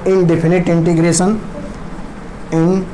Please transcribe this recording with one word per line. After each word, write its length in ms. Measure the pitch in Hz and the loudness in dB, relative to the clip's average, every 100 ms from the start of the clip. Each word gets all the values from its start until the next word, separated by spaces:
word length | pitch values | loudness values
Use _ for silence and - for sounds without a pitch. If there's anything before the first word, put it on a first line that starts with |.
| 190 | 0
इनडेफिनिट 600 | 190 170 160 165 180 175 | 2 4 2 2 2 2
इंटीग्रेशन। 720 | 170 165 165 170 160 185 220 - - - - - - - - - - - | 2 2 2 2 2 2 0 -4 -10 -10 -10 -10 -10 -10 -12 -14 -14 -4
इन-, 300 | 165 165 190 185 | 0 2 2 -2